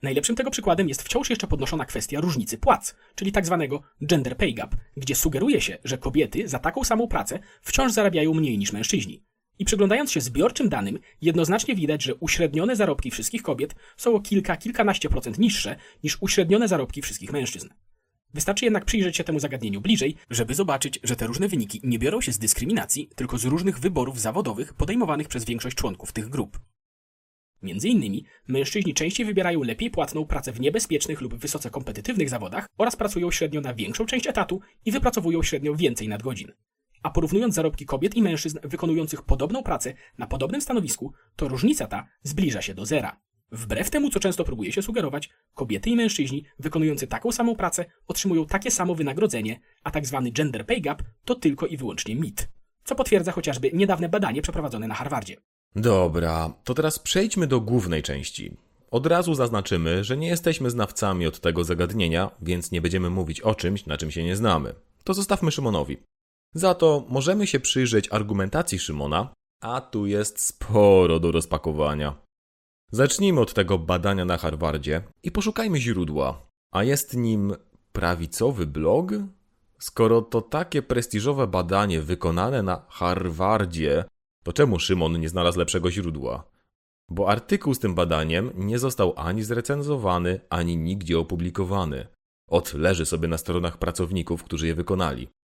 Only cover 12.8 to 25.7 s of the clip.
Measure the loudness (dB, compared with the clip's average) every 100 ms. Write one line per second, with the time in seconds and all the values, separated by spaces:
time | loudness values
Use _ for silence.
12.8 | 2 0 -4 -4 -6 -6 -4 -2 -4 -6
13.8 | -20 -4 2 2 4 0 2 -4 -4 0
14.8 | 2 2 0 0 -2 2 2 2 -4 -8
15.8 | -12 -8 -6 -4 0 2 4 4 4 2
16.8 | 0 -6 -8 -8 -6 -4 -4 -6 -14 _
17.8 | _ _ _ _ _ -6 -2 2 2 2
18.8 | 2 0 0 0 -2 -2 -2 -4 -4 -4
19.8 | 2 2 2 -4 -6 -2 -2 0 2 0
20.8 | -2 -4 -4 -2 -2 -2 0 0 -4 -4
21.8 | -2 0 2 0 -2 -2 -2 0 0 0
22.8 | 0 -4 -6 -6 -4 -2 0 0 0 0
23.8 | 0 0 -2 -2 -2 -2 -2 -4 -8 -2
24.8 | 0 2 2 0 -2 -6 -4 -6 -6